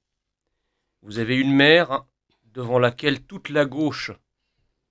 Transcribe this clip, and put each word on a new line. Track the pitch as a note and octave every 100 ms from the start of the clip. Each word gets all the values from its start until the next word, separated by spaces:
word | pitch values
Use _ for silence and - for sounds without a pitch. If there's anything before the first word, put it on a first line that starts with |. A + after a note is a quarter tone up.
| _ _ _ _ _ _ _ _ _ _
Vous | G#2 G#2+
avez | A2
une | C3 C3+
mère | C#3 C#3+ E3+ D#3+ C3+ - _ _ _
devant | A2+ B2+ A#2+ B2
laquelle | A#2+ B2 D3 C3
toute | - G3 -
la | D3
gauche | C#3 C3+ D3+ A2+ - F#2+ _ _ _ _ _ _ _